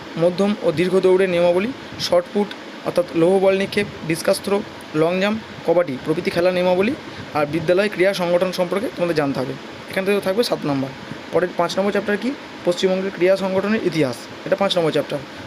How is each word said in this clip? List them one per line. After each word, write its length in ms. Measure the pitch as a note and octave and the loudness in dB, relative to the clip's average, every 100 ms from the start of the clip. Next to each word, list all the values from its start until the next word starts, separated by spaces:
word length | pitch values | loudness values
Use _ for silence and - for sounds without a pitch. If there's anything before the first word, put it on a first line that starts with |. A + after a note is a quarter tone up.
| - E3 | -10 0
মধ্যম 380 | E3+ F3+ G3+ G#3 | 2 4 0 2
ও 80 | F3 | 0
দীর্ঘ 280 | D3+ F3+ F#3 | 2 2 4
দৌড়ের 300 | F#3 F#3 F#3+ | 4 4 4
নিয়মাবলী, 400 | F3 F3 F3 A3 C4+ - - | 4 4 4 0 -4 -12 -8
শর্ট 260 | - F3+ F3 | 0 2 2
পুট 140 | G3+ G#3 - - - F#3 | -2 -2 -6 -16 -10 -4
অর্থাৎ 200 | F3 F3 E3+ | -2 0 2
লৌহ 240 | E3 F#3+ | 4 6
বল 160 | F#3+ F#3+ | 4 2
নিক্ষেপ, 300 | G3 G#3 G3+ - D#3 | 0 -2 -4 -6 -4
ডিসকাস 320 | D#3+ - F#3+ | -2 0 0
থ্রো, 220 | - G3+ G#3+ - - D#3 | 0 -2 -4 -14 -6 0
লং 260 | D#3+ F#3 | 2 2
জাম্প, 180 | G3+ A3 - - - | 0 -2 -6 -8 2
কবাডি 320 | E3 D#3+ B2+ - | 2 2 -2 -2
প্রভৃতি 260 | D#3+ F3 | -2 0
খেলার 220 | E3 F3+ | 2 2
নিয়মাবলী, 400 | F3+ F3+ F3+ G#3 D#4+ - - - | 2 2 2 2 -2 -8 -14 -6
আর 120 | D3 D3 | -2 0
বিদ্যালয় 440 | D#3+ D#3+ F3+ G#3 | -2 2 2 2
ক্রীড়া 240 | G#3 F#3+ | 2 2
সংগঠন 380 | F#3 F3 F3 F#3 | 2 2 2 2
সম্পর্কে 360 | F3 F3 F3+ A#3 - | 0 -2 0 -4 -2
তোমাদের 200 | F3 D#3 | 0 2
জানতে 240 | C#3+ C3+ | 0 0
হবে। 140 | C3 C3+ - - - | -4 -6 -12 -16 -8
এখান 160 | - F#3+ | -4 0
থেকে 160 | G3+ | 0
থাকবে 220 | F#3+ F#3+ | 0 0
সাত 160 | A#3+ F#3 D3+ | 0 0 0
নম্বর। 240 | C#3 C3+ C3+ - - - | -2 -2 -8 -14 -14 -2
পরের 180 | E3 F3 - | 0 0 0
পাঁচ 220 | E3+ F3+ | -2 0
নম্বর 120 | G3 | 0
চ্যাপ্টার 260 | G3+ G3+ G#3 | 0 0 -2
কি? 140 | A#3 C#4+ - - F3 | -2 -6 -10 -6 -2
পশ্চিমবঙ্গের 460 | F3 F#3+ F#3 F#3+ | 2 2 0 -2
ক্রীড়া 240 | F3 F3+ F#3+ | 2 2 4
সংগঠনের 500 | F#3+ F#3+ G3+ A3 F3 | 2 0 0 0 0
ইতিহাস, 280 | D#3 C3+ A#2 - - - | 2 0 -2 -10 -10 -2
এটা 100 | - | 0
পাঁচ 220 | G3 F3+ | 2 2
নম্বর 140 | D#3+ | 2
চ্যাপ্টার। 280 | D3 - D3 C3+ - | 0 -2 -6 -8 -14